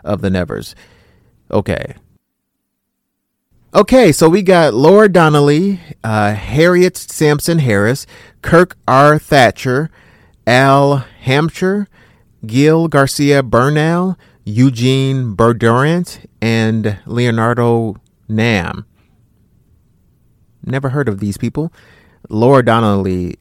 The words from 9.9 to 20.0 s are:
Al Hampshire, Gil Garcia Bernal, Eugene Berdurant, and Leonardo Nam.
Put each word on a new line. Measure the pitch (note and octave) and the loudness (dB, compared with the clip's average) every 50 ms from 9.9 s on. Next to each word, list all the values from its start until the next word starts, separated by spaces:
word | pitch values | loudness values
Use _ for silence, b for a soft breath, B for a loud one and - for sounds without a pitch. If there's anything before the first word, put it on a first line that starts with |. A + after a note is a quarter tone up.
| b b b b b b b b b b _ - | b b b b b b b b b b _ 0
Al | A#2+ B2+ C3+ C#3 C3+ C#3+ C#3+ C#3+ C#3+ C#3 B2 - _ _ | 0 2 4 4 4 4 4 2 0 -2 -4 -8 _ _
Hampshire, | - B2+ C3 C#3 D#3 E3 - - F3+ F#3 G3 G#3 G#3 b b b b b b b b b b _ - | -4 -2 -2 0 -2 -2 -4 -4 -4 -4 -4 -4 -6 b b b b b b b b b b _ -14
Gil | A2 G#2+ C3 C#3+ D3+ D#3 E3 E3 E3 | -6 -2 0 2 2 2 2 0 0
Garcia | D3+ C#3+ C#3 C#3+ - - D3 C#3+ C#3+ C#3 | 2 0 0 0 0 -2 0 2 2 0
Bernal, | C3+ A#2 A#2 A#2 B2 C#3+ D3+ D3+ D3+ D#3+ E3+ F3 F3+ F#3+ F3+ b b b b b b | 0 0 0 0 2 2 0 0 0 0 -2 -2 -2 -4 -6 b b b b b b
Eugene | A2 G#2 A2 B2+ C3+ B2+ A2+ A#2+ C3 C3 C3+ C3+ C3+ C3+ C3+ B2+ A#2 G2+ | -8 -2 0 2 2 2 0 -2 0 0 0 -2 -2 -4 -4 -6 -6 -2
Berdurant, | F2+ A2+ A#2 A#2+ G#2+ A#2 A2+ A#2 B2 C3+ D3+ E3 F3+ F3 - - - - - _ _ | 0 0 0 0 0 0 0 2 2 0 0 -2 -2 -4 -8 -12 -20 -20 -20 _ _
and | - A2+ A2+ A2+ A2 A2 A2+ A2+ G#2+ G#2+ G2+ - - | -4 -2 -2 -2 -2 -2 -2 -2 -4 -4 -6 -8 -12
Leonardo | - - A#2+ B2 A#2+ A2+ A2+ A2+ A#2 A#2+ A#2+ A#2+ A#2+ A#2 A#2 A2+ A2 G2 - _ _ _ _ _ - | -8 -4 -2 -2 -2 0 0 -2 -2 -2 0 0 0 0 0 -2 -4 -8 -12 _ _ _ _ _ -8
Nam. | A2 A2 A2 A#2+ A2+ G2 E2+ D#2+ - - - - _ _ _ _ _ _ _ _ _ _ _ _ _ _ _ _ _ _ _ _ _ _ | -4 -2 0 0 0 -2 -4 -6 -10 -12 -14 -18 _ _ _ _ _ _ _ _ _ _ _ _ _ _ _ _ _ _ _ _ _ _